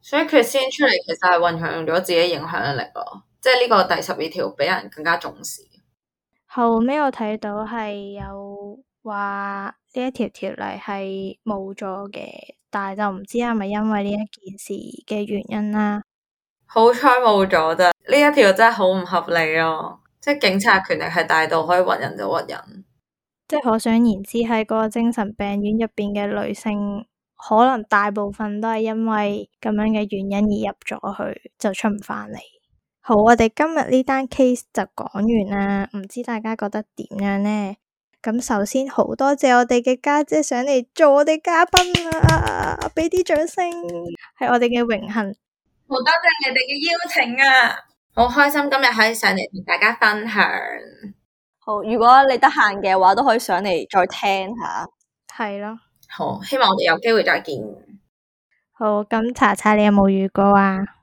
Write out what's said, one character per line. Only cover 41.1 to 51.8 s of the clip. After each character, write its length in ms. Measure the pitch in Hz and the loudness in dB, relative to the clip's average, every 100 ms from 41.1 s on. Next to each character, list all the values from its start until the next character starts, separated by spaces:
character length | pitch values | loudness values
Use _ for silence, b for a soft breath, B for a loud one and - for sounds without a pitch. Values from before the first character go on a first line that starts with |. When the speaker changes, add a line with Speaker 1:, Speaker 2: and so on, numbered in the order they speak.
| 277 | 6
Speaker 2:
我 80 | |
哋 140 | 294 311 | 4 0
嘉 240 | 359 330 349 | 2 2 4
賓 420 | 370 359 349 339 320 320 | 4 4 -2 -2 2 4
啊， 520 | 320 - 90 - - - - | 4 0 -4 -4 -4 -4 -2
俾 140 | 320 | 0
啲 120 | 370 | 0
掌 240 | 359 302 320 | 0 0 0
聲， 240 | - 381 349 349 339 339 339 b _ | -2 -4 -4 -8 -8 -10 -14 b _
係 80 | 247 | 0
我 100 | 240 | 2
哋 60 | 240 | 2
嘅 140 | 240 | 0
榮 180 | 233 214 | -2 -4
幸。 360 | 220 214 202 202 _ _ _ _ _ | -4 -6 -6 -10 _ _ _ _ _
Speaker 1:
好 100 | 254 | -2
多 100 | 254 | 2
謝 420 | 339 349 302 269 | 2 2 0 -2
你 60 | |
哋 60 | 254 | -2
嘅 80 | 254 285 320 | -4 -4 -2
邀 80 | 339 339 | -4 -2
請 260 | 339 240 247 | -2 -2 2
啊， 320 | 269 262 233 - - _ _ | 4 6 4 -2 -14 _ _
好 120 | - 240 | 0 2
開 240 | 285 285 | 4 4
心 200 | 294 285 | 2 0
今 100 | 269 | 2
日 40 | 262 | 2
可 200 | 226 220 | 4 2
以 80 | |
上 200 | 226 202 | 2 0
嚟 160 | 190 - | 0 -4
同 120 | 190 - | -10 -4
大 100 | 170 | 0
家 160 | 214 233 | 0 2
分 300 | 220 208 220 | 0 0 -4
享。 160 | 208 180 92 57 58 55 - 202 - _ _ _ _ | 0 0 0 -6 -12 -16 -20 -20 -20 _ _ _ _
Speaker 3:
好， 240 | - 208 | -6 -6